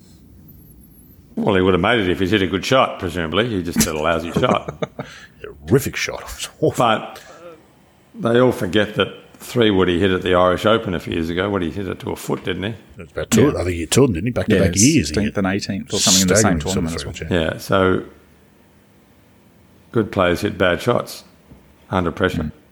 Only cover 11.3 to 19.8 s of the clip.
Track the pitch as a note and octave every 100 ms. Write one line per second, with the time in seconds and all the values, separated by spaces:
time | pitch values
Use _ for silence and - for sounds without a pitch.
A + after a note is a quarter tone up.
11.3 | E2+ G2+ G2 E2 G2 F#2 F2+ - E2+ -
12.3 | - G2 F2 G2 A#2 - - E2 - D#2
13.3 | - C#3 E2+ F2 E2+ D#2+ - C#3 E2 A2+
14.3 | A2 F#2+ G2 F#2+ F2+ B2 D#3+ D#2+ A2 G#2
15.3 | - F#2 G2 - G2 - G#2 - F#2+ F#2
16.3 | G2 A2 E2 D#2+ G2 E2 E2 - - E2
17.3 | F2+ D#2+ - - G2 F#2 G2 - - _
18.3 | _ _ _ _ _ _ _ _ _ _
19.3 | _ _ _ _ _